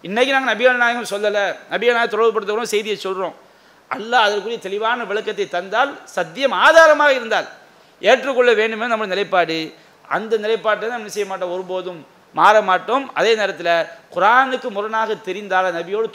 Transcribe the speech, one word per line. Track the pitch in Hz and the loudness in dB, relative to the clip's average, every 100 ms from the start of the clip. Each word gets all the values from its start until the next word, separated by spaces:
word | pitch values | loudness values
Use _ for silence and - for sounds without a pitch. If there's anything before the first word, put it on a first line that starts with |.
| 170 | -4
இன்னைக்கு | 214 269 | 0 2
நாங்க | 269 262 | 2 0
நபிகள் | 208 254 247 | 2 2 2
நாயகம் | 240 240 214 | 0 0 -6
சொல்லல, | 202 208 202 190 - - | -2 -2 0 -2 -6 -8
நபிகள் | 180 233 233 | -2 0 2
நாயகம் | 233 | 0
தொடர்புபடுத்துறோம், | 214 226 214 202 214 233 | 2 0 0 -4 -4 -2
செய்தியை | 214 214 196 190 | -4 -2 -6 -6
சொல்றோம். | 190 175 - _ _ _ _ _ - | -6 -6 -8 _ _ _ _ _ -10
அல்லாஹ் | 220 240 208 | 0 2 2
அதற்குரிய | 208 196 226 190 | 0 -6 -8 -8
தெளிவான | 202 220 247 208 | -4 -4 -4 -4
விளக்கத்தை | 208 208 196 190 175 | -6 -4 -6 -4 -4
தந்தால், | 190 214 277 294 - - | -4 -2 -2 -4 -10 -6
சத்தியம் | 170 175 269 180 262 | -6 -2 -2 4 6
ஆதாரமாக | 320 320 294 294 262 | 8 8 6 4 2
இருந்தால் | 226 196 - - - _ _ _ 202 | 0 -4 -4 -16 -20 _ _ _ 2
ஏற்றுக்கொள்ள | 247 269 247 247 214 | 2 2 2 4 4
வேண்டும் | 220 220 | 0 -2
என்பது | 240 | -4
நம்முடைய | 226 208 | -2 -2
நிலைப்பாடு. | 185 190 185 160 160 156 - _ _ - | -4 0 0 0 -2 -6 -12 _ _ -6
அந்த | 156 214 220 | -6 -2 -2
நிலைப்பாட்டை | 214 220 220 208 214 | 0 -2 0 -2 -4
நம்ம | 240 | -8
என்ன | 214 208 | -8 -6
செய்ய | 196 | -6
மாட்டோம், | 190 180 180 | -6 -6 -6
ஒருபோதும் | 180 185 185 170 - _ _ 156 | -6 -8 -8 -14 -20 _ _ 4
மாற | 180 214 196 | 6 6 4
மாட்டோம். | 185 170 254 269 - | 0 0 -4 -2 -2
அதே | 196 220 | 0 0
நேரத்துல | 196 196 170 170 156 - _ | -2 -4 0 0 -2 -10 _
குர்ஆனுக்கு | 175 196 247 262 247 247 202 | 2 4 4 4 -2 -6 -6
முரணாக | 214 220 220 196 - | -4 -4 -4 -4 -6
தெரிந்தால் | 185 202 185 185 170 | -10 -2 0 0 -4
நபியோடு | 170 208 226 | -6 -4 -4